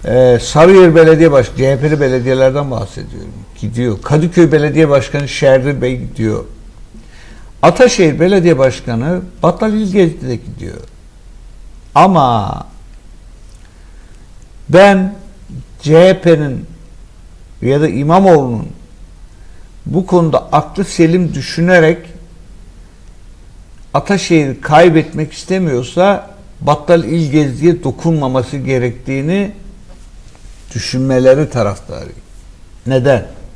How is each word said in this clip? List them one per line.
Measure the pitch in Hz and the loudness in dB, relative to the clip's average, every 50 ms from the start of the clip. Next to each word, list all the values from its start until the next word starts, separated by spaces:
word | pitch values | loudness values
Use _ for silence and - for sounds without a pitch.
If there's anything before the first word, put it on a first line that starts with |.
| - | -6
Ee, | - 113 127 127 127 123 113 | 0 2 2 4 4 4 2
Sarıyer | - - - 151 160 180 196 190 185 175 156 | 0 -2 2 4 6 6 8 8 6 6 6
Belediye | 165 160 160 160 151 165 160 | 6 6 6 6 6 4 4
Baş-, | 143 135 120 - - | 4 2 0 0 -4
C | 123 131 131 | -2 -2 0
H | 139 123 | 0 0
P'li | 139 151 156 147 | -2 -2 -2 0
belediyelerden | 143 131 127 131 120 131 131 131 131 131 131 143 143 131 | 0 0 0 -2 -2 -2 0 2 2 2 0 -2 -6 -6
bahsediyorum. | 127 110 98 - - - - - - - - - - - - - - - | -8 -8 -8 -10 -12 -16 -16 -16 -16 -16 -16 -16 -18 -20 -20 -20 -16 -12
Gidiyor. | - 107 110 117 123 123 104 - | -10 -8 -6 -4 -2 -2 -4 -6
Kadıköy | - - 147 156 151 170 170 175 170 151 | -4 -2 0 0 0 0 2 2 4 4
Belediye | 151 151 147 151 135 151 160 147 | 4 0 0 0 0 0 2 2
Başkanı | 143 135 110 - - 147 143 127 | 2 0 0 -2 -6 -8 -6 -6
Şerri | - - 156 135 135 135 127 143 143 127 | -6 -2 2 2 2 2 2 -2 -4 -4
Bey | - 123 127 | -4 -6 -6
gidiyor. | 123 - - - - 113 107 107 98 - - - - - - - - - - - - - - - - - - - - - - - - | -6 -10 -12 -8 -6 -4 -4 -4 -6 -10 -14 -20 -20 -20 -20 -20 -20 -20 -20 -20 -20 -20 -20 -20 -20 -20 -20 -20 -20 -20 -20 -10 0
Ataşehir | - 160 170 - 254 247 240 - 185 156 135 - | 0 0 4 4 2 2 4 2 0 0 2 0
Belediye | 165 185 202 190 165 175 160 131 | 0 2 2 2 2 2 2 2
Başkanı | 135 131 117 - - - 117 113 123 151 180 180 180 - - - | 2 0 0 -4 -8 -6 -6 -4 -4 -4 -4 -6 -8 -12 -10 -2
Battal | - 165 175 - 220 220 | -2 -2 -2 0 -4 -4
İlgezdi | 208 214 220 190 185 208 180 165 156 - 131 127 | -2 -4 -4 -2 0 0 0 0 -2 -8 -10 -8
de | 123 | -8
gidiyor. | 107 - - - - 90 87 - - - - - - - - - - - - - - - - - - - - - - - - - | -8 -10 -14 -16 -14 -14 -14 -14 -16 -18 -20 -20 -20 -20 -20 -20 -20 -20 -20 -20 -20 -20 -20 -20 -20 -20 -20 -20 -20 -20 -4 2
Ama | 147 165 196 190 165 139 127 120 110 98 - - - - - - - - - - - - - - - - - - - - - - - - - - - - - - - - - - - - - - - - - - - - - | 2 4 4 4 2 2 2 0 -2 -4 -6 -8 -10 -12 -18 -20 -20 -20 -20 -20 -20 -20 -20 -20 -20 -20 -20 -20 -20 -20 -20 -20 -20 -20 -20 -20 -20 -20 -20 -20 -20 -20 -20 -20 -20 -20 -20 -20 -20 -20 -20 -20 -20 -10 2
ben | 143 175 196 202 196 190 190 190 208 - - - - - - - - - - - - - | 4 6 6 6 4 2 0 -4 -8 -12 -20 -20 -20 -20 -20 -18 -16 -16 -16 -18 -20 -12
C | - 147 151 165 180 185 | -2 2 4 6 6 6
H | 190 277 | 4 2
P'nin | - 170 165 151 151 143 127 - - - - - - - - - - - - - - - - - - - - - | 2 2 2 2 0 -6 -8 -10 -12 -14 -18 -20 -20 -20 -20 -20 -20 -20 -20 -20 -20 -20 -20 -20 -20 -20 -16 -6
ya | - 120 135 147 | -2 -2 0 0
da | 151 151 | 0 -2
İmamoğlu'nun | 90 123 143 147 170 185 196 190 170 151 135 127 117 107 - - - - - - - - - - - - - - - - - - - - - - - - - | -2 -2 0 2 2 4 4 4 4 4 2 0 -6 -8 -8 -10 -14 -18 -20 -20 -20 -20 -20 -20 -20 -20 -20 -20 -20 -20 -20 -20 -20 -20 -20 -20 -20 -16 -12
bu | - - 165 185 | -4 -4 -4 -2
konuda | - 175 180 170 156 143 127 - - | 0 0 0 0 2 0 -2 -2 0
aklı | - 147 147 - - 190 202 | -2 -2 -2 -2 -8 -8 -8
selim | - - - 165 160 170 185 180 151 - | -8 0 0 2 2 2 0 -2 -2 -4
düşünerek | 143 123 - - - 165 180 185 175 160 156 170 170 - - - - - - - - - - - - - - - - - - - - - - - - - - - - - - - - - - - - - - - | -8 -8 -8 -4 -4 0 2 4 4 4 2 0 -2 -8 -20 -20 -20 -20 -20 -20 -20 -20 -20 -20 -20 -20 -20 -20 -20 -20 -20 -20 -20 -20 -20 -20 -20 -20 -20 -20 -20 -20 -20 -20 -20 -20 -20 -20 -20 -20 -8 -8
Ataşehir'i | - - - 202 190 196 - 175 160 147 135 127 - | -8 -4 -4 -4 -4 -2 0 0 0 0 -2 -6 -8
kaybetmek | - - - 156 175 180 156 156 151 - - - 156 151 | -6 2 4 4 4 6 4 2 -2 -2 -6 -8 -8 -8
istemiyorsa | - - - - 185 190 185 160 135 120 123 120 - 170 180 202 202 180 - - - - - - - - | -10 -18 -8 -6 -4 -4 -2 -2 -2 -4 -6 -6 -2 0 0 0 0 -2 -6 -14 -20 -20 -20 -20 -18 -8
Battal | - 135 147 147 - - 170 170 139 | -4 -4 -4 -4 0 0 0 0 0
İlgezdi'ye | 104 151 170 160 143 131 156 151 139 123 120 143 175 170 - | -2 -4 -4 -2 0 0 0 0 0 -4 0 0 0 0 0
dokunmaması | - 139 120 - - 165 165 151 143 131 127 131 120 - - | -4 -8 -8 -4 -4 -2 -2 -2 -2 -2 -2 -4 -4 -4 -8
gerektiğini | 139 127 131 135 127 120 123 113 - - - 135 135 139 156 180 196 202 202 214 - - - - - - - - - - - - - - - - - - - - - - - - | -10 -6 -4 -4 -2 -2 -4 -6 -8 -10 -8 -8 -6 -4 -4 -4 -4 -4 -6 -10 -16 -20 -20 -20 -20 -20 -20 -20 -20 -20 -20 -20 -20 -20 -20 -20 -20 -20 -20 -20 -20 -20 -14 -14
düşünmeleri | 117 - - - 131 131 135 135 127 127 131 131 143 156 120 | -12 -10 -8 -6 -4 -2 0 0 2 4 4 4 4 2 -4
taraftarıyım. | - 123 107 104 95 - - - - - - - - - - - - - - - - - - - - - - | -2 -4 -4 -4 -4 -8 -14 -16 -14 -14 -14 -16 -18 -20 -20 -20 -20 -20 -20 -20 -20 -20 -20 -20 -20 -14 -6
Neden? | 120 135 131 120 147 131 110 90 - - - - - - | -2 -2 0 2 2 0 0 -2 -8 -18 -20 -20 -20 -20